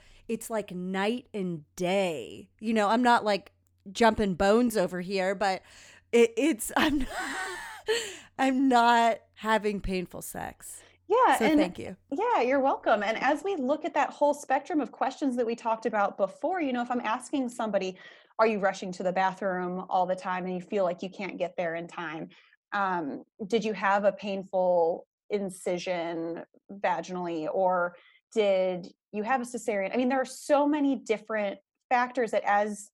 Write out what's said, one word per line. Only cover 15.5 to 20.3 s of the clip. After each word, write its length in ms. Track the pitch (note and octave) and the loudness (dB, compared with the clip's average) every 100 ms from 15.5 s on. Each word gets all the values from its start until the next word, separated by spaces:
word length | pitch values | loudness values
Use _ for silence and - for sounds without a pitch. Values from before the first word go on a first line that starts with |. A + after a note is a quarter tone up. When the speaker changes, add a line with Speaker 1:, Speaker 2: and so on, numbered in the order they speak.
| A#3 | -2
Speaker 2:
talked 300 | A#3 A3 A#3+ | -2 -2 -2
about 320 | G#3 G3+ - | 0 0 0
before, 440 | F#3+ - D4 F#4 | -4 -2 -4 -2
you 120 | C#4+ | -2
know, 80 | B3 | -2
if 100 | A#3+ | -2
I'm 80 | B3 | -4
asking 480 | A3 A#3+ - D4 B3 | -2 -4 -4 -4 -4
somebody, 480 | A#3+ A3 G3+ F#3+ F#3 - - _ - | -4 -2 -2 -2 -8 -16 -20 _ 0
"Are 60 | A3+ | 2
you 140 | G#3 | 2
rushing 320 | F#3 - G3 | 0 -2 -6
to 120 | F3+ | -4
the 100 | F3+ | -2
bathroom 720 | F#3 F#3+ F3+ G3+ F3+ F3+ F#3 - | 0 0 -2 -4 -2 -4 -6 -2
all 160 | F#3+ F3+ | 0 0
the 100 | F#3 | -2
time 300 | F#3+ | -4